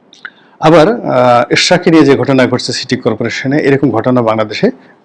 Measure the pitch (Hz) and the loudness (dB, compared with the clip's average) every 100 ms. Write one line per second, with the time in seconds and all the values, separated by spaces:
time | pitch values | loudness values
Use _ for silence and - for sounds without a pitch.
0 | _ _ - _ _ - 160 160 170 233 | _ _ -20 _ _ -4 2 4 4 0
1 | 180 131 123 120 - 156 - 175 175 160 | -2 0 2 2 0 -2 0 0 2 4
2 | 139 123 123 135 127 123 - - - 123 | 4 2 2 0 0 -2 -6 -8 -6 -4
3 | 120 107 117 - 131 147 143 135 143 110 | -4 -4 -6 -6 -4 -2 0 0 0 -2
4 | 127 127 113 110 107 - 220 - - _ | 0 0 0 -2 -4 -2 -4 -4 -16 _